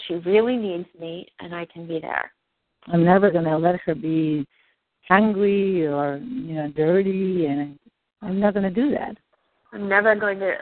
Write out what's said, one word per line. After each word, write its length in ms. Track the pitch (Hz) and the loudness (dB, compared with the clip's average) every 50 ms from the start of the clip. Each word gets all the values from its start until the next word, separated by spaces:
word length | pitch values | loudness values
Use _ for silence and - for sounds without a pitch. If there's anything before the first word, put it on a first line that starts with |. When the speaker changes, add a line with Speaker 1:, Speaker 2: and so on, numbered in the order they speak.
| - | -8
Speaker 1:
she 80 | - 170 | -8 -6
really 400 | 170 170 175 196 214 226 240 254 | -4 0 2 4 4 4 4 0
needs 300 | 240 214 196 175 175 185 _ _ 170 | -2 -2 -4 -4 -6 -8 _ _ -16
me, 280 | 165 165 170 180 - _ _ - | -14 -12 -12 -12 -14 _ _ -16
and 140 | 185 175 175 | -14 -10 -10
I 120 | 170 170 | -10 -10
can 220 | - - 170 170 | -12 -12 -16 -10
be 120 | 165 165 160 | -8 -8 -6
there. 320 | 151 - - 67 - - _ _ _ _ _ _ _ _ _ _ - | -6 -4 -4 -4 -6 -6 _ _ _ _ _ _ _ _ _ _ -8
Speaker 2:
I'm 160 | 165 175 170 165 | 0 2 4 6
never 240 | 175 185 196 196 202 | 6 6 6 6 4
gonna 280 | 160 170 165 160 156 | 2 2 0 0 0
let 220 | 156 165 175 180 175 | 2 2 2 0 0
her 120 | - - 160 | -2 -4 -6
be 540 | 151 156 160 160 160 156 156 151 151 139 _ _ _ _ _ _ _ _ _ _ _ _ | -4 -2 -2 0 0 0 0 0 -2 -4 _ _ _ _ _ _ _ _ _ _ _ _
hungry 760 | - 180 202 220 214 208 190 208 202 202 202 196 190 190 175 160 | 2 4 4 4 4 2 2 2 2 4 2 2 2 2 0 0
or, 320 | 147 143 143 143 143 139 143 147 | 0 0 0 -2 -2 -4 -6 -8
you 320 | - 131 131 160 160 160 | -10 -10 -8 -8 -6 -6
know, 140 | 156 147 147 | -6 -6 -6
dirty, 760 | 143 151 156 160 180 196 196 190 190 190 190 185 185 175 160 | -2 0 0 2 2 2 2 0 0 -2 -2 -2 0 0 0
and 300 | 143 139 143 143 143 143 - _ - _ _ _ _ _ - | 0 -2 -2 -4 -6 -10 -18 _ -20 _ _ _ _ _ -14
I'm 180 | 208 175 190 196 | -8 -6 -2 0
not 140 | 208 208 190 | 0 2 2
gonna 180 | 202 196 190 | 0 -2 -2
do 180 | 180 226 262 294 | 0 0 0 0
that. 260 | 226 - - - 214 _ _ _ _ _ _ _ _ _ _ _ - | 0 -2 -4 -8 -12 _ _ _ _ _ _ _ _ _ _ _ -12
Speaker 1:
I'm 140 | 208 202 | -8 -4
never 280 | 196 196 202 208 220 214 | 0 2 4 4 4 2
going 240 | 208 214 202 196 196 | 2 0 -4 -4 -2
to 160 | 196 185 - - | -4 -4 -4 -4